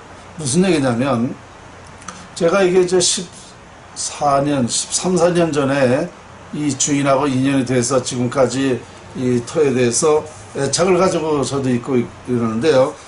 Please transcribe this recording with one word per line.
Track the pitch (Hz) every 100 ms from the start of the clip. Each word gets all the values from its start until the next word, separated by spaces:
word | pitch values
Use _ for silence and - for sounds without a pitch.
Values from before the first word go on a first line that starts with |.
| - - - -
무슨 | 147 151
얘기냐면 | 190 160 135 117 139 117 127 - - - - - - - - - -
제가 | - 170 180
이게 | 180 185
이제 | 180 180
십사 | 175 - 175 - - - - - - - - - 147 139
년, | 147 143 117
십삼, | - - - 180 180
사 | 175
년 | 170 165
전에 | 147 135 139 127 135 180 - - - -
이 | 151 151 127
주인하고 | 160 143 139 135 143
인연이 | 127 135 139
돼서 | 120 127 117 131
지금까지 | 123 127 123 123 123 127 135 120 - - - 175
이 | 127 123 120
터에 | 165 143
대해서 | 127 123 117 160 151 151 - - -
애착을 | 139 - 185 175
가지고 | 185 165 156 147
저도 | 123 147 131
있고 | 120 131 127 117 - -
이러는데요. | 123 117 113 156 131 139 -